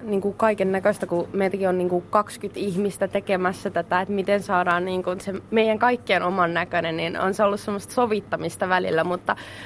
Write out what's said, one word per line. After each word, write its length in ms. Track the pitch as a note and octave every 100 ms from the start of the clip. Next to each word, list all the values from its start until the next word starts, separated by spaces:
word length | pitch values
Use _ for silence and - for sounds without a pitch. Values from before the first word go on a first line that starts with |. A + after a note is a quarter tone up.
niinku 300 | A3+ G3 G3+
kaiken 400 | F#3+ A3 G#3 F#3+
näköistä, 340 | F#3+ G3 G#3 F3+
kun 220 | E3+ -
meitäkin 360 | G3 F#3+ F#3+ F#3+
on 100 | F3+
niinku 220 | F3+ F3+ F3
kaksikymmentä 500 | G#3 G#3 - G3+ -
ihmistä 480 | G3+ F3+ G3+ - F#3+
tekemässä 600 | G3+ G3 F#3 F3+ F#3 G3
tätä, 300 | F3 E3+ F3+
että 140 | G3
miten 280 | G3+ F#3 G3+
saadaan 420 | G3 F3+ F3+ F3
niinku 260 | F#3 F#3 F3+ F#3
se 140 | - F#3+ -
meidän 280 | A3 A3 G#3+
kaikkien 440 | A#3+ B3 B3 F#3
oman 320 | F3+ F#3+ E3+
näköinen, 420 | E3+ F3 F3 E3 D#3+
niin 240 | E3 D#3+
on 140 | F#3
se 100 | G3
ollut 160 | G3+ G3+
semmoista 340 | G#3+ G3+ -
sovittamista 760 | - A#3+ G#3+ G3+ D#3+ E3 - F#3
välillä, 360 | F#3 F#3 D#3+
mutta 320 | E3 F3+ - G3 - -